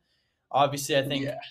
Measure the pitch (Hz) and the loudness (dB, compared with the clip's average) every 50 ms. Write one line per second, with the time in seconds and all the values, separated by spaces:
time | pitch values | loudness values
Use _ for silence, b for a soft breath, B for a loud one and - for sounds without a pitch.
0 | _ _ _ _ _ _ _ _ _ - - 131 147 139 143 139 - - 151 135 | _ _ _ _ _ _ _ _ _ -2 2 2 2 2 2 -2 -2 0 2 2
1 | 135 143 147 139 139 139 - - - - | 2 0 -2 -4 -4 -4 -6 -8 -10 -16